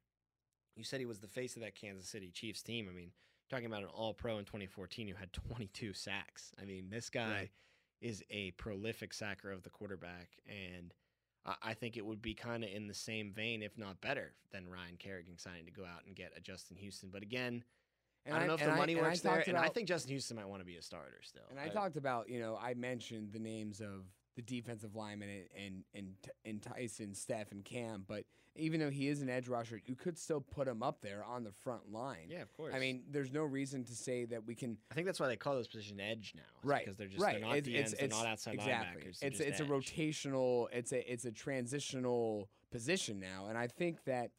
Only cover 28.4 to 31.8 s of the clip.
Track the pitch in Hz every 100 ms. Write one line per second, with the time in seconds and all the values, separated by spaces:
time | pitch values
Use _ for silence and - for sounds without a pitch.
28.4 | _ - 160 160 151 139 139 147 131 127
29.4 | 123 120 113 110 - 127 180 160 - 151
30.4 | - 151 131 110 131 147 104 101 104 123
31.4 | 110 92 131 113